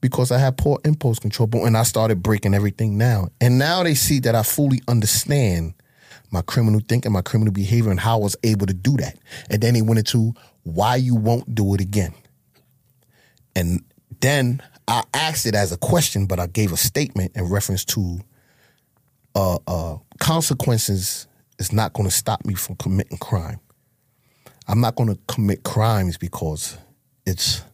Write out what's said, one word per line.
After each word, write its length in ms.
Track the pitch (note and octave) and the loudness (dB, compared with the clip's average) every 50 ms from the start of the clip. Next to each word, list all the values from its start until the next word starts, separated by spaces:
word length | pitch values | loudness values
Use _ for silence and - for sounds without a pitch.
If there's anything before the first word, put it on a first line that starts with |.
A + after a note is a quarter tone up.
Because 300 | - C3 B2+ - B2+ B2 | 0 -2 0 0 0 2
I 80 | B2 B2+ | 4 4
have 180 | C#3 C3+ C3 | 4 2 2
poor 220 | - - D3+ D3 - _ | 2 0 0 0 0 _
impulse 340 | D3+ D#3 D3+ - C3 A2+ - | 0 0 2 0 -2 -2 0
control." 280 | - G#2 - - A#2+ | -4 -6 -2 0 -2
But, 180 | G#2+ A#2 A#2 F2+ | 0 0 0 2
and 120 | A#2 A2 | 2 4
I 60 | A2 A#2 | 4 2
started 400 | A2+ - - A2 A2 A2 F2+ F2+ | 2 2 0 2 2 2 0 2
breaking 320 | A2 G#2+ G2+ - G2+ G2 | 0 0 2 2 2 2
everything 420 | G2+ G2+ G#2 F#2+ - A2 A2 G2+ | 2 2 0 -2 0 -2 0 2
down. 340 | G#2 A2+ B2 A#2+ G2+ F#2 F2+ _ _ | 2 2 2 2 2 0 -4 _ _
And 180 | - B2 B2 B2+ | 2 4 4 4
now 240 | C3+ D3+ E3+ F#3 F3+ | 4 2 2 2 2
they 120 | E3+ D3+ | 2 0
see 260 | C3 - - C#3+ C#3 | 0 0 0 0 0
that 140 | B2 A#2+ A2+ | 2 2 2
I 80 | A2+ G#2+ | 2 0
fully 380 | - - - D3 C#3 C3 A#2+ - - | 0 0 0 2 2 2 0 0 0
understand 840 | A#2+ A#2 G#2+ G#2 - - - - C#3+ C#3+ C3 G#2 F2+ E2+ E2 D#2+ E2+ _ _ _ _ _ _ - - - _ _ | 0 0 2 2 0 -2 0 0 0 2 2 2 0 0 -2 -4 -8 _ _ _ _ _ _ -20 -20 -20 _ _
my 100 | - F2+ E2 | -6 -6 -4
criminal 380 | - - C3 A#2 A2+ G#2+ G#2+ G#2 - | -2 0 2 4 4 4 2 2 0
thinking, 240 | A#2 B2 A#2+ A#2 G#2 | -2 0 0 0 0
my 80 | G2+ - | 0 0
criminal 300 | - - A2+ A2 A2 F#2+ | 0 0 2 2 2 2
behavior, 380 | G2 G2 F#2+ A2+ A#2 A#2 G#2+ | 0 0 2 2 2 2 2
and 100 | F#2+ F2 | 0 0
how 180 | - A2+ A2+ A2+ | 2 0 0 2
I 40 | G#2 | 0
was 140 | G2+ - - - | -2 -4 -2 0
able 240 | A2+ A2 G2+ G2+ | 0 2 2 0
to 60 | F#2+ F#2+ | -2 -2
do 220 | F2+ F#2+ B2+ C#3+ C3 | 0 0 0 0 0
that. 200 | - - - - _ - - - - - | -2 -4 -8 -14 _ -20 -20 -20 -8 -4
And 100 | G#2+ G#2+ A2 | -2 0 2
then 120 | A#2 A#2+ | 2 4
they 80 | A#2 A2 | 4 4
went 160 | A2 A2+ A2+ | 4 2 2
into 360 | G#2+ - - A#2+ A2 A2+ A#2 - - _ _ _ _ | 2 2 2 2 2 0 -2 -6 -12 _ _ _ _
why 340 | - D#2+ E2 G2+ A2 B2 | -8 -2 0 2 2 2
you 180 | B2+ C3 B2+ B2 | 2 2 2 2
won't 400 | A2+ G#2+ A2 A#2 A#2+ - - A#2 | 2 2 2 0 0 0 -4 -2
do 200 | A2 G#2 G2 G2 | 0 0 2 2
it 60 | G2 | 0
again. 340 | G2 F2+ G2+ G#2+ F#2+ E2 - - _ _ _ _ _ _ _ _ _ _ _ _ _ _ _ _ _ _ _ _ _ _ _ _ _ _ _ | 0 0 0 0 0 -2 -4 -12 _ _ _ _ _ _ _ _ _ _ _ _ _ _ _ _ _ _ _ _ _ _ _ _ _ _ _
And 300 | F#2+ F2+ E2+ F2 - - _ _ _ _ _ - - | -2 -2 0 -2 -4 -6 _ _ _ _ _ -8 -2
then 420 | - C3+ C#3+ C#3+ C3 B2 B2 C#3 - - _ - _ - | 0 2 2 2 2 0 0 -4 -6 -12 _ -18 _ -2
I 140 | A#2 A#2+ - _ - | -2 -2 -2 _ -2
asked 340 | C3+ D#3 D#3+ D#3 - - | -2 -2 -2 -2 -2 -2
it 80 | A#2 G2+ | 0 0
as 180 | G2+ G2+ F#2 E2+ | 0 0 0 -2
a 40 | |
question, 500 | F2 - - - F3 D3+ - - G#2 G2 | -6 -2 0 2 2 2 0 0 -2 -2
but 120 | F#2+ F#2+ F2 | -2 -2 -2
I 60 | F2+ | -4
gave 260 | F2 F2 A2 G#2+ G2 E2+ | -4 -2 -2 0 0 0
a 40 | |
statement 560 | - - - - C#3+ D3 - - G2+ F#2 F#2 _ | -2 -2 -2 -2 -2 -4 -2 -2 -4 -4 -4 _
in 100 | - F#2 | -4 -4
reference 400 | E2+ F#2+ G2+ G2 - F#2+ F#2 - | -2 0 -2 -2 -2 -4 -4 -4
to, 340 | - - - G2 F2+ F2 F2 G2 _ _ _ _ _ _ _ _ _ _ _ _ _ _ _ _ _ _ _ _ _ _ | -4 -4 -4 -2 -4 -4 -8 -10 _ _ _ _ _ _ _ _ _ _ _ _ _ _ _ _ _ _ _ _ _ _
uh, 240 | G2+ F#2+ F#2 F2 E2+ - | -2 0 0 0 -2 -4
uh, 320 | - F2+ E2+ D#2+ E2 D#2 - _ _ - - | -4 -4 -4 -4 -6 -8 -12 _ _ -10 -4
consequences 1040 | - - D#3+ E3 D#3 - D3+ B2+ - - B2 G#2+ - - G2+ F#2+ F#2 - - - - _ _ _ _ _ _ _ | 0 0 2 2 2 0 -2 0 0 0 0 0 0 0 -2 -2 -2 -4 -8 -8 -12 _ _ _ _ _ _ _
is 140 | - F2 - | -8 -2 -2
not 200 | G#2+ A2 - - | -2 -2 -2 -2
gonna 180 | - G#2 F#2 | -2 -2 0
stop 340 | - - - - A2 - - | 0 -2 -2 -2 -4 -4 -4
me 100 | - G2 | -6 -6
from 220 | F#2 - - F#2 | -6 -6 -10 -10
committing 420 | - - - F#2+ F#2+ - - - - | -8 -4 -2 0 0 -2 -2 -6 -12
crime. 420 | - - - G2 E2+ - - - _ _ _ _ _ _ _ _ _ _ _ _ _ _ _ _ _ - _ _ - | -6 -4 -4 -4 -4 -4 -10 -14 _ _ _ _ _ _ _ _ _ _ _ _ _ _ _ _ _ -20 _ _ -6
I'm 140 | - G2 A2 | -2 2 2
not 160 | B2 A#2 A#2 | 2 2 2
gonna 200 | - A#2+ A2+ G2+ - _ - | 0 0 0 0 -4 _ -10
commit 340 | - - G#2+ G2+ G2+ - - | -4 0 0 0 0 0 -4
crimes 540 | - - G#2+ G#2+ A2+ A2+ G#2 F#2+ F2+ E2+ | -4 -2 0 2 2 2 2 0 -2 -2
because 600 | - - F2 - - - D#2+ D#2 D2+ - - - - - _ _ _ _ _ _ _ _ | -4 -8 -10 -8 -6 -6 -6 -6 -6 -8 -12 -12 -14 -20 _ _ _ _ _ _ _ _
it's 360 | - F#2 F2 - - - - - - | -6 -4 -2 -2 -2 -2 -4 -6 -14